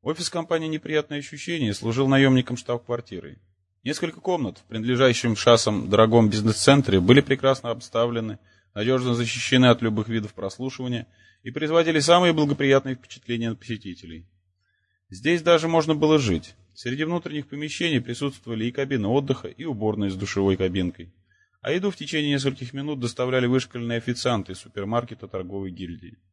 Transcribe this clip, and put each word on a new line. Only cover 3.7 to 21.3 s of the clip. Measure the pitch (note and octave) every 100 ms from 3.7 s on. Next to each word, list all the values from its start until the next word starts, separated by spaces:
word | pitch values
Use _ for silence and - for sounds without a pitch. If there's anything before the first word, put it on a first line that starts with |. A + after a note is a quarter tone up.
| _
Несколько | B2 D3+ E3 D#3+
комнат | - F3+ A#2 -
в | _
принадлежащем | A2+ A2+ B2 C3 A#2 A#2+ G#2+
шасам | - A#2 - G#2 C#2+
дорогом | G2+ A2 A#2 A2
бизнес-центре | G#2+ G#2+ G#2+ - C#3+ C3+ F#2+
были | F2+ B2+
прекрасно | C#3 C3+ C3+ C3 A#2+
обставлены, | A#2 - A#2 A#2+ A#2 A2 G2+ _ _ _ G2+
надёжно | A2 C3 B2+ A#2
защищены | A#2 A#2+ - C3 B2+
от | A#2+
любых | A2+ G#2+ G#2+
видов | A2+ G#2 -
прослушивания | G2+ - C3 C3 B2+ A#2+ A2 _ _ _
и | B2+
производили | C#3 D3+ D#3+ E3 D#3+
самые | C#3+ F3 F3+
благоприятные | D#3+ D3 C#3+ C#3 C3+ C3+
впечатления | B2+ _ - - A#2+ A#2
на | A2+
посетителей. | - A2 G2+ F2 E2+ D#2+ F2 _ _ _ _ _ _ _ _
Здесь | F#2 C3 E3+
даже | D#3+ E3+ E3
можно | E3 D#3 D3+
было | D3+ D#3
жить. | B2 E2+ - _ _ _
Среди | A#2+ C3+
внутренних | D#3 F3 E3 D3+ C#3
помещений | C#3+ D3+ - E3+ C#3
присутствовали | - A#2+ C#3 C3+ - A2+ A2+
и |
кабина | B2 C#3 C3+ G2+
отдыха, | B2+ C#3 C3 -
и | - D#3+
уборная | A#2+ G#2+ G#2 G2+
с | F#2+
душевой | G2 - G2 F#2
кабинкой. | F#2+ F#2 F2+ - E2+ _ _